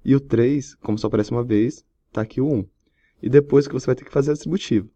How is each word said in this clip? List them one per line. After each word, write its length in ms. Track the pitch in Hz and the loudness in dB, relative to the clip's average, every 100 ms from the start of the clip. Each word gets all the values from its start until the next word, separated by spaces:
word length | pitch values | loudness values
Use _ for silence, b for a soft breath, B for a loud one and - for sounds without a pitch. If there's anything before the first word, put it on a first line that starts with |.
E 100 | - | 0
o 60 | 139 | 0
três, 540 | 139 117 120 147 - | 2 2 2 0 -6
como 240 | - - 107 | -12 -6 -4
só 80 | 107 | -2
aparece 240 | 107 104 | -2 -2
uma 120 | 120 | -2
vez, 400 | 120 107 117 - _ _ _ | 0 0 0 -4 _ _ _
tá 80 | - | -8
aqui 220 | 110 - | -6 -4
o 40 | 139 | -2
um. 200 | 127 95 _ _ _ _ _ | -2 -6 _ _ _ _ _
E 60 | - | 2
depois 360 | 139 143 139 143 | 4 4 2 2
que 60 | |
você 140 | 131 131 | -2 -2
vai 80 | |
ter 100 | 127 | -4
que 80 | - | -2
fazer 200 | 143 139 | -2 -2
a 20 | |
distributiva. 520 | 147 - 160 - 107 107 | -2 -4 -6 -2 -2 -2